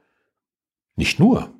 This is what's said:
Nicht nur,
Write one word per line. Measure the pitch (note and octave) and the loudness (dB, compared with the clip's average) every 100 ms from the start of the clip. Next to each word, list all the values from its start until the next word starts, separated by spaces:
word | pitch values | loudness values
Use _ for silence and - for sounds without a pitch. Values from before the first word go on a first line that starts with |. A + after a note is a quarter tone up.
| _ _ _ _ _ _ _ _ _ - | _ _ _ _ _ _ _ _ _ -8
Nicht | D#2+ - | -4 0
nur, | G3+ - - | 2 0 -6